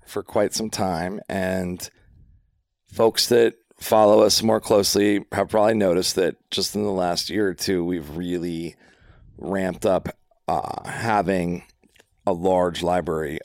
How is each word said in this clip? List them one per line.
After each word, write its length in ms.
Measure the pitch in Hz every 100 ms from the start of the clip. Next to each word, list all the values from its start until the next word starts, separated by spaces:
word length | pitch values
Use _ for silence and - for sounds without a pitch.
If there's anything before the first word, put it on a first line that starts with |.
| -
for 180 | 104
quite 300 | - 113 104
some 160 | - 110
time. 500 | - 95 82 90 104 -
And 600 | 98 92 92 90 90 - _ _ _ _ _ _ _ _ _ _
folks 360 | - 113 - -
that 280 | 117 117 - _ _
follow 420 | - 110 104 107
us 200 | 107 -
more 200 | 110 110
closely 640 | - 107 98 101 104 101 -
have 160 | - 95
probably 240 | 110 107
noticed 420 | 110 95 87 90 -
that 200 | 85 - _
just 260 | - - 104
in 80 |
the 80 | 101
last 380 | 95 90 85 -
year 200 | 92 101
or 40 |
two, 300 | 85 - 90
we've 320 | 85 90 73 78
really 600 | 87 87 87 82 82 - _ _ _ _ - -
ramped 480 | 80 98 92 87 104
up, 220 | 90 - - _ _ -
uh, 400 | 85 - - -
having 760 | - 117 104 87 95 87 87 - _ _ _ _ _ -
a 60 |
large 480 | 85 92 92 90 80
library 580 | 87 90 80 80 76 76